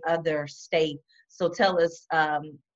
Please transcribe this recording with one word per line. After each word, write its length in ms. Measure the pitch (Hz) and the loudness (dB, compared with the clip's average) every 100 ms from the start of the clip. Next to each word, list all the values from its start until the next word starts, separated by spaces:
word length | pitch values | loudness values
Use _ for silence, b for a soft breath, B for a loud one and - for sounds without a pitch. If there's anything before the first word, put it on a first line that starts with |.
| 165 | 0
other 400 | 170 165 151 147 | -2 0 -2 -4
state. 520 | - - 165 160 143 _ b b | -12 -2 0 0 -2 _ b b
So 200 | - 175 | -4 -4
tell 320 | 175 196 180 | 2 2 4
us, 240 | 165 170 _ | 0 0 _
um, 480 | 165 156 151 151 147 _ | 0 2 0 -6 -18 _